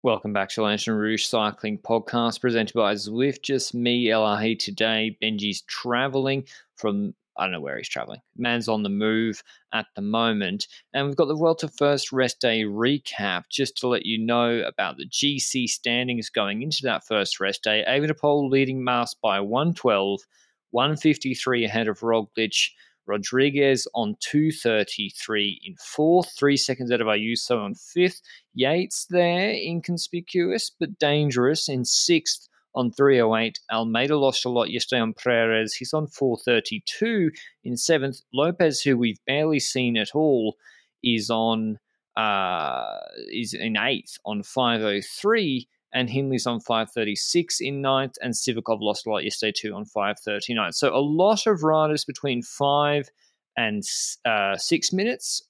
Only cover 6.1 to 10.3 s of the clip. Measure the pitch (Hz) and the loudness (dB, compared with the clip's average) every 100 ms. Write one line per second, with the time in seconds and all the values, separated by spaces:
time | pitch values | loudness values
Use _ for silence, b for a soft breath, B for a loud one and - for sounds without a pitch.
6.1 | 135 135 135 135 B B _ 110 101 101 | 0 0 -2 -6 B B _ -2 -2 -4
7.1 | - _ - 95 87 71 64 - - 55 | -8 _ -6 -4 -4 -6 -8 -8 -8 -8
8.1 | 53 _ - 120 120 113 110 101 101 107 | -12 _ -6 -2 -2 0 -2 0 0 2
9.1 | 110 113 101 - b b 113 110 - 101 | 2 0 -4 -14 b b -6 -6 -8 -4
10.1 | 113 117 | 0 0